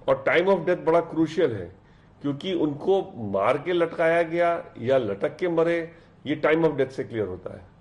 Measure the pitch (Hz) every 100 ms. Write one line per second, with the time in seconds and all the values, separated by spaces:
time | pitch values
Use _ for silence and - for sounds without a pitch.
0 | - 131 - 143 185 190 160 165 147 170
1 | 165 160 156 185 156 107 87 - - -
2 | - - 143 139 185 180 156 139 - 190
3 | - - 104 98 104 139 160 175 165 170
4 | 165 170 165 170 170 170 - - 117 135
5 | 107 98 147 139 180 165 165 170 165 -
6 | - _ 127 151 151 160 160 143 131 -
7 | 110 113 98 90 90 101 - -